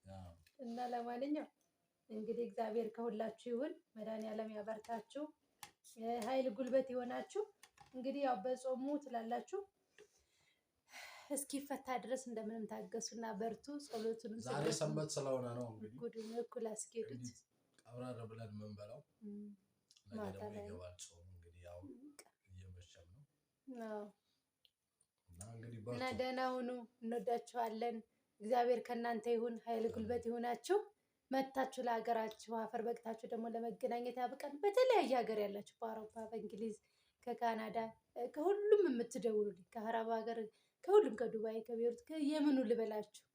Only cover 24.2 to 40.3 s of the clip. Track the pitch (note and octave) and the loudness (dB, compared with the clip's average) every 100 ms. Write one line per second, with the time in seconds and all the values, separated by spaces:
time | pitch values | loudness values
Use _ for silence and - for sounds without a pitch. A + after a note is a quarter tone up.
24.2 | _ _ _ _ _ _ _ _ _ _ | _ _ _ _ _ _ _ _ _ _
25.2 | _ E2+ G#2 A2+ A#2 - G#2+ B3 B3+ A3+ | _ -16 -14 -12 -12 -8 -6 -4 -4 -2
26.2 | B3+ B3+ C4 B3+ A#3+ B3 A3+ _ A3+ A#3 | -2 0 0 0 -4 -6 -10 _ -4 -2
27.2 | G3+ A#3 - B3 A3+ A3 A#3 A3+ - _ | 0 0 -2 -2 -2 0 -2 -2 -12 _
28.2 | _ _ G#3+ B3 A#3+ A#3+ G#3+ A#3 A#3 A#3 | _ _ 2 4 6 4 2 -2 0 0
29.2 | A#3+ A#3 A#3+ A3+ - A3+ A3 A#3+ G#3+ A#3+ | 2 2 2 -4 -2 0 2 0 -2 0
30.2 | A#3 A#3+ A#3+ A#3 - G4+ G#4 _ _ _ | 0 0 0 -2 4 4 4 _ _ _
31.2 | _ C4+ C4+ C4+ C4 B3+ A#3+ A3+ A3+ A3+ | _ 2 2 0 0 0 2 2 4 2
32.2 | A3 - - A3+ A3 A#3 A3+ A#3 A3 A3+ | 2 -6 -6 -4 -2 -2 0 -2 -4 -6
33.2 | A3+ A#3 A#3 A3+ A#3 G3 B3+ A#3+ B3 B3 | -4 -4 -2 -2 -4 -2 0 0 -2 -2
34.2 | B3 C4+ D4 C#4+ G4+ G4+ B4+ G#4+ B3 B3+ | -2 -2 -6 2 4 8 10 8 8 4
35.2 | G#3+ G#3+ G3+ G3+ - _ A3+ A3 G#3+ A3+ | 4 2 0 -2 -8 _ -6 -6 -8 -10
36.2 | A3 A3+ G#3 G3 A3+ G#3+ _ _ _ _ | -8 -6 -6 -4 -6 -6 _ _ _ _
37.2 | - A#3 A#3 A3 A3 A3+ A3+ A3+ _ - | -8 0 0 0 -2 -4 -4 -8 _ -6
38.2 | A#3+ D4+ E4 G4+ G#4 G#4 E4+ A#3+ A#3 A3+ | -6 2 4 4 8 8 8 4 0 2
39.2 | A3+ G#3+ G#3 F#3 - A3+ A3 A3+ A3+ A3+ | 2 4 2 -2 -10 -6 0 0 2 0
40.2 | A3 | 0